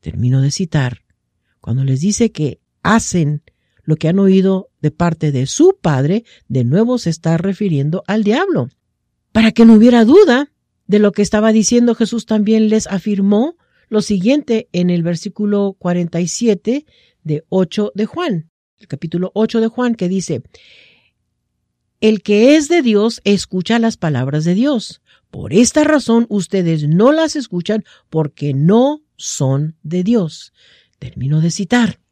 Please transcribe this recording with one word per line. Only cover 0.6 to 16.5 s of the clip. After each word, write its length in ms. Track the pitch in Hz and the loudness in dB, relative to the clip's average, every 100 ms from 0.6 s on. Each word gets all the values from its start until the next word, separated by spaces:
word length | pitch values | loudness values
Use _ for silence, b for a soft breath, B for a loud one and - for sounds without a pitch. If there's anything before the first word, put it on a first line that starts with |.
| 185 156 127 113 _ _ _ _ _ _ | -4 -2 -4 -8 _ _ _ _ _ _
Cuando 220 | - 123 | -6 -4
les 180 | 135 131 | -2 -2
dice 300 | 175 208 226 | -2 0 -2
que 280 | - 151 - _ _ | -2 -6 -6 _ _
hacen 600 | 165 220 - - 147 147 _ _ _ _ | 0 0 0 -2 -2 -4 _ _ _ _
lo 140 | - 156 | -4 -2
que 100 | 160 | 0
han 100 | 185 | 2
oído 520 | 196 190 190 190 - _ | 4 4 2 -2 -6 _
de 80 | 151 | -6
parte 420 | - 175 160 151 | -2 -4 -2 -2
de 140 | 139 135 | -2 -4
su 320 | - 349 381 | 2 2 2
padre, 460 | 175 135 143 202 226 b b | -2 0 0 -2 -4 b b
de 160 | 131 | -2
nuevo 340 | 120 160 233 247 | 0 0 0 -2
se 140 | 170 | -4
está 260 | 160 160 165 | -4 -2 -2
refiriendo 680 | 185 185 208 151 143 175 - | -2 -4 -2 -2 -2 -4 -4
al 160 | 208 | -2
diablo. 460 | 202 233 392 269 127 _ _ _ _ _ _ | 0 0 0 -2 -4 _ _ _ _ _ _
Para 180 | 214 220 | 0 2
que 140 | 220 226 | 6 8
no 100 | 220 | 8
hubiera 280 | 233 240 | 8 6
duda 480 | 220 339 392 247 285 _ _ _ _ | 6 6 6 4 -2 _ _ _ _
de 100 | 208 | 2
lo 140 | 208 | 2
que 100 | 202 | 0
estaba 300 | 208 214 220 | -2 0 2
diciendo, 420 | 220 202 240 240 | 2 2 2 2
Jesús 320 | 226 226 233 - | 0 -2 -4 -4
también 440 | 220 208 220 220 | -2 0 2 2
les 180 | 220 - | 0 -2
afirmó 680 | 196 208 202 196 208 277 339 _ _ _ | -6 -4 -2 0 0 -2 -6 _ _ _
lo 140 | 214 | -4
siguiente 680 | 208 208 185 294 277 226 - | -2 -2 0 0 0 -4 -4
en 180 | 180 180 | -2 0
el 140 | 175 | 0
versículo 720 | 165 170 208 - 208 202 202 196 | -2 -6 -8 -6 -4 -2 -2 -4
cuarenta 440 | 180 175 170 170 | -4 -4 -4 -4
y 60 | 175 | -6
siete 580 | - 233 | -2 0